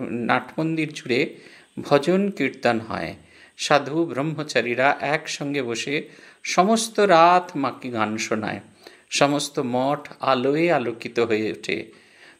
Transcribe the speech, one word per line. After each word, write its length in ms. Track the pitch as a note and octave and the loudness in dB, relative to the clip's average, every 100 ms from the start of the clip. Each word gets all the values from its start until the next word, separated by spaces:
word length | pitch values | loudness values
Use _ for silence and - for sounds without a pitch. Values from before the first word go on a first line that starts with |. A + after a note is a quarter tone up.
| B2+ | -6
নাটমন্দির 840 | A#2+ A#2 B2+ - - D#3+ D#3+ D3+ | -4 0 0 -2 -4 -2 -2 -4
জুড়ে 420 | - - A#2+ E3 - - - - - | -6 -2 0 0 -6 -20 -20 -16 -14
ভজন 500 | - C#3+ C#3 F#3 G3+ | 2 2 4 2 0
কীর্তন 500 | G3+ C3+ - A#2+ A2+ | -2 -4 -2 -2 -2
হয়। 360 | A2+ F#2+ E2 - - - - - | -4 -6 -8 -10 -20 -20 -20 -8
সাধু 480 | - D3 C3 D#3 D#3+ | 2 2 2 -2 -2
ব্রহ্মচারীরা 920 | B2 D3+ D#3 C#3+ B2 A#2 A#2+ C3+ - | -4 -4 -4 -2 -2 0 2 2 2
একসঙ্গে 600 | C3+ D#3 - - C#3+ C#3+ | -2 -4 -4 -8 -6 -4
বসে 420 | A#2+ A2+ C#3 D3+ - - - - | -4 -6 -4 -6 -8 -16 -20 -14
সমস্ত 560 | - - F#3+ A3+ A3+ - | -2 2 4 2 0 2
রাত 520 | G3+ E3 E3+ F3+ F3+ D3 | 6 8 8 6 2 -4
মাকে 340 | C3 A#2 B2+ | -4 -6 -6
গান 280 | A#2 G#2+ G#2+ | -2 -2 -2
শোনায়। 420 | - G#2+ G#2+ G2 - _ - - _ | -2 -2 -2 -6 -10 _ -20 -20 _
সমস্ত 500 | - C#3+ D3 D3 - | 2 2 2 -2 -4
মঠ 480 | B2+ B2 C3+ D3 - - | -2 0 0 -2 -6 -4
আলোয় 520 | C3 C3 C3 D3+ E3+ | 0 2 2 2 2
আলোকিত 480 | D3+ A#2+ A2+ - A#2 | 2 -2 -6 -6 -2
হয়ে 320 | A2+ G#2+ G#2+ | 0 0 0
ওঠে। 560 | - - - - - _ - - | -6 -6 -8 -8 -18 _ -20 -20